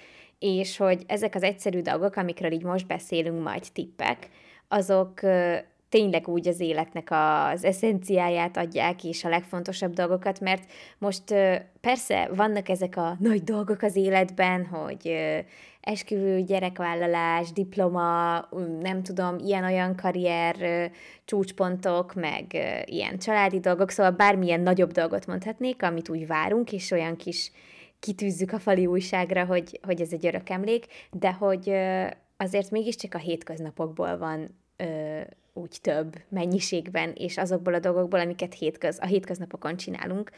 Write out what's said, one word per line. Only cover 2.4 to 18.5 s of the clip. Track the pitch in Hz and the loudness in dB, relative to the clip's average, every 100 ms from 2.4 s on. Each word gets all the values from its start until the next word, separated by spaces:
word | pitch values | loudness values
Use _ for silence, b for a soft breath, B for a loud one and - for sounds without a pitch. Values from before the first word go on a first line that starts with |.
| 175 | -2
így | 165 | -2
most | 175 185 185 | -2 -4 -2
beszélünk, | 170 - 170 165 165 | -6 -2 -2 -2 -4
majd | 156 135 - | -4 -6 -8
tippek, | - 170 - - - - B B B _ | -10 -10 -2 -2 -2 -8 B B B _
azok, | 208 185 190 185 185 | 0 4 4 2 0
ö, | 190 180 175 170 - _ _ | 2 4 4 0 -4 _ _
tényleg | 220 202 170 175 | 4 4 2 0
úgy | 170 170 | 0 0
az | 170 | 0
életnek | 170 156 160 165 - | 0 0 -2 -6 0
az | 160 156 151 143 175 | 2 4 4 2 2
eszenciáját | 190 185 226 190 185 185 175 170 175 180 | 0 2 2 0 2 2 4 2 0 -2
adják, | 170 165 165 180 | -2 0 0 0
és | 160 165 | -6 -4
a | 170 | 0
legfontosabb | 170 180 180 175 185 185 | 0 0 -6 -6 -4 -2
dolgokat, | 180 175 185 196 190 | 0 2 2 0 -2
mert | 190 190 - B B B | 0 -2 -4 B B B
most, | 202 190 - | -4 -4 0
ö, | 202 190 180 - _ | 4 6 4 -2 _
persze | 233 254 - 190 - 185 | -2 0 0 0 0 2
vannak | 214 208 190 | 2 0 -2
ezek | 185 185 185 | -2 -2 -2
a | 170 175 | -2 2
nagy | 220 208 | 2 2
dolgok | 165 214 208 202 | 0 -2 -2 0
az | 208 196 | 2 2
életben, | 190 190 185 185 185 180 175 | 4 4 4 2 2 2 -2
hogy, | 165 143 135 165 | -6 -8 -8 -4
ö, | 160 156 156 180 B B B | -2 -2 -2 -6 B B B
esküvő, | - 208 - 202 196 190 | -8 -8 -4 0 2 0
gyerekvállalás, | 185 190 185 185 175 170 175 170 165 165 170 | 2 0 -2 -2 -4 0 0 2 2 0 0
diploma, | 165 185 202 180 180 170 170 170 170 - | -4 -2 2 2 2 2 2 2 0 -2